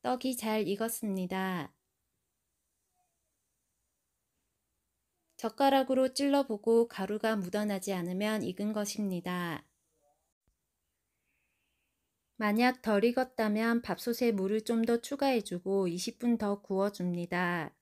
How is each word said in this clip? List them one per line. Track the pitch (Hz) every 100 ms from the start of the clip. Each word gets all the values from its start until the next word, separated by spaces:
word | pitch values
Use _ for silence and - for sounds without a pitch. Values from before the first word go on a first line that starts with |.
떡이 | 247 254 262 247
잘 | 220 214 196
익었습니다. | 202 226 - 220 190 180 190 190 180 139 _ _ _ _ _ _ _ _ _ _ _ _ _ _ _ _ _ _ _ _ _ _ _ _ _ _ _ _ _ _ _ _ _ _ _ _ -
젓가락으로 | - - 277 269 262 262 262
찔러보고 | 262 277 285 277 208 - 226 233
가루가 | - 190 208 220
묻어나지 | 214 180 208 214 196 196
않으면 | 190 175 180 208 220
익은 | 220 185 208
것입니다. | 214 208 - 202 180 180 180 175 156 _ _ _ _ _ _ _ _ _ _ _ _ _ _ _ _ _ _ _ _ _ _ _ _ _ _ _ -
만약 | 214 214 247 254
덜 | 226 208
익었다면 | 226 240 254 - 214 208 226 233
밥솥에 | - - - 233 240
물을 | 202 190 220
좀 | 220 233
더 | 226 233
추가해주고 | - 285 277 247 - 175 190 196 185
이십 | 175 226 -
분 | 240 233
더 | 208 202
구워줍니다. | - 190 202 202 180 175 175 180 180 175 156 _